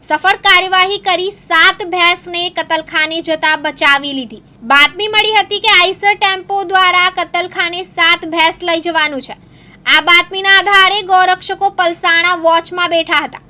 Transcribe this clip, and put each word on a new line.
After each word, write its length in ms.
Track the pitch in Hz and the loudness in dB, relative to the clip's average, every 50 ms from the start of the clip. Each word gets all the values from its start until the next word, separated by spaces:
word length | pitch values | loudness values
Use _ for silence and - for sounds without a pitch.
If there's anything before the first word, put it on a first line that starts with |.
| - - | -4 -4
સફળ 340 | 302 302 - 370 403 392 - | -4 0 2 0 0 2 2
કાર્યવાહી 540 | 403 381 359 370 381 381 370 370 381 403 403 392 | 2 2 2 2 2 2 2 2 2 0 -4 -2
કરી 260 | 403 359 339 359 381 403 - | -2 -2 0 -2 -6 -8 -10
સાત 480 | - - 370 320 330 370 381 - 415 349 339 | -8 -2 0 4 4 2 2 0 -6 -6 -2
ભેંસને 480 | 359 349 349 349 359 - 349 349 349 349 359 359 - | 0 2 0 0 0 -6 -10 -8 -6 -6 -6 -6 -6
કતલખાને 640 | 320 311 330 320 311 - - 330 311 311 320 330 320 - | -4 -2 -4 -4 -4 -4 -2 -2 -2 -2 -4 -6 -4 -4
જતા 260 | 320 311 311 302 311 311 294 | -4 0 0 0 0 0 -2
બચાવી 480 | 311 294 - 320 294 277 277 277 285 277 269 | -6 -4 0 0 0 0 -2 -8 -6 -8 -8
લીધી. 240 | 254 214 226 208 _ - - - - 226 277 | -8 -10 -14 -20 _ -20 -20 -20 -2 2 4
બાતમી 340 | 277 285 294 - 359 415 427 427 | 4 4 2 0 -2 -6 -2 0
મળી 240 | 427 427 427 427 415 | 0 0 2 2 0
હતી 240 | 392 403 403 403 403 | 0 0 -4 -4 0
કે 80 | 440 415 359 | 2 2 4
આઈસર 420 | 359 359 381 - - 403 415 403 | 2 2 -2 0 0 0 0 2
ટેમ્પો 400 | 415 392 381 381 370 - 392 392 392 349 381 | 0 -2 -2 -2 -4 -6 -4 -4 -4 0 2
દ્વારા 340 | 381 370 359 359 359 359 370 370 | 2 2 4 2 2 2 0 0
કતલખાને 680 | 370 349 339 - 349 359 359 359 349 359 339 339 349 370 - - | -2 -6 -4 -4 -6 -6 -6 -6 -6 -6 -4 -4 -8 -10 -10 -2
સાત 320 | - 339 330 349 339 359 330 311 | 0 2 2 2 0 -2 -6 -2
ભેંસ 260 | 339 320 330 330 - - 349 | 0 0 0 0 -2 -4 -4
લઈ 160 | 339 330 320 | -4 -2 -2
જવાનું 400 | 349 330 320 302 302 294 262 - | -2 -2 -2 -2 -2 -4 -6 -10
છે. 140 | - - _ _ - _ - - - - - _ | -12 -16 _ _ -20 _ -20 -20 -20 -20 -10 _
આ 200 | 247 277 311 311 339 349 | 2 2 2 4 4 2
બાતમીના 480 | 349 349 - 381 381 381 392 392 392 | 2 2 0 -4 -4 0 4 4 4
આધારે 420 | 370 392 403 392 381 370 381 415 415 359 | 4 4 4 4 4 4 2 -2 -2 2
ગોરક્ષકો 600 | 381 370 370 359 370 370 - - 392 392 392 392 392 - | 2 4 4 4 2 0 -2 -8 -6 -2 -2 -4 0 0
પલસાણા 580 | 359 339 339 339 - 349 339 339 339 349 359 339 320 | -2 -2 -2 -2 0 0 0 2 2 0 -2 2 2
વોચમાં 500 | 330 330 339 339 339 359 359 349 339 339 | 2 2 2 0 -4 -6 -4 -4 -2 0
બેઠા 280 | 330 330 320 330 - 311 | -2 -2 -2 -4 -4 -4
હતા. 180 | 254 - - _ _ | -4 -12 -16 _ _